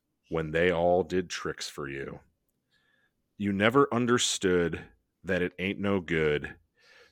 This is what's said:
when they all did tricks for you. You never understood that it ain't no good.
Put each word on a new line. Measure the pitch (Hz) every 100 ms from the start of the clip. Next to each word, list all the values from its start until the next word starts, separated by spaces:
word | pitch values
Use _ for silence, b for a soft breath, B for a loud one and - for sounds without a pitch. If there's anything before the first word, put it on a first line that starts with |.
| _ _ _
when | 82 80
they | 80 90
all | 85 87 90
did | 82 92 87
tricks | - 82 - -
for | - 71
you. | 67 69 - - _ _ _ _ _ _ _ _ _ _ -
You | 101
never | 98 107 135 139
understood | 117 120 120 - - 95 90 85 85 - _ _ _
that | 85 92
it | 87 -
ain't | 92 92
no | 98 98
good. | 82 80 78 73 69 - _ b b b b